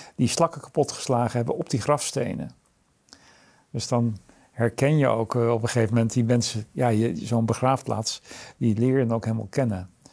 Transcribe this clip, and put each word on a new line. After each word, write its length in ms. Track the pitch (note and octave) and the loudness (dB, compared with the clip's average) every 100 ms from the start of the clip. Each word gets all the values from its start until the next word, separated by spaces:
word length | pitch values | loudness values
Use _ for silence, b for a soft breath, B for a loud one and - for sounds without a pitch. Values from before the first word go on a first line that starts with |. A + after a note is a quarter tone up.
| B - | B -2
die 120 | A#2+ | 0
slakken 340 | - E3 D3 | 2 0 -2
kapotgeslagen 760 | - - C#3 - - B2 A#2+ A#2+ | -6 -2 -2 -4 -2 0 0 0
hebben 200 | A#2+ - | -2 -4
op 120 | - | -2
die 120 | B2 | -2
grafstenen. 680 | - D3 - C3+ A2+ - - - _ _ _ _ _ b b b b b b | 0 0 -2 -4 -4 -6 -8 -12 _ _ _ _ _ b b b b b b
Dus 160 | B2 - | -8 -2
dan 300 | A#2+ A#2 G#2+ - b b | 0 0 -2 -12 b b
herken 460 | - A#2 - C#3 D#3 | -2 -2 2 2 4
je 100 | C3 | 4
ook, 280 | A2+ A2 B2 | 2 0 0
eh, 160 | A#2 | 2
op 100 | A#2 | 2
een 60 | A#2 | 0
gegeven 240 | A#2+ A2 | 2 2
moment 200 | A#2 A2+ | 2 2
die 100 | B2+ | 2
mensen, 420 | A#2 A#2+ - A2 G#2+ | 2 2 0 -6 -8
ja, 160 | - B2 | -2 2
je, 280 | A2 A2+ F2 | 2 2 -2
zo'n 300 | A2 A#2 A2+ | -2 0 0
begraafplaats, 760 | A2+ B2+ C3 - G#2+ A2+ - B B B B | 0 0 0 -2 -4 -4 -8 B B B B
die 220 | A#2+ G2+ | 0 2
leer 180 | B2+ C3+ | 2 2
je 60 | A#2 | 2
dan 100 | A2+ | 0
ook 100 | A2+ | -2
helemaal 220 | A2+ G#2 | -4 -4
kennen. 400 | - B2 F#2+ F#2 _ B | -2 -2 -2 -8 _ B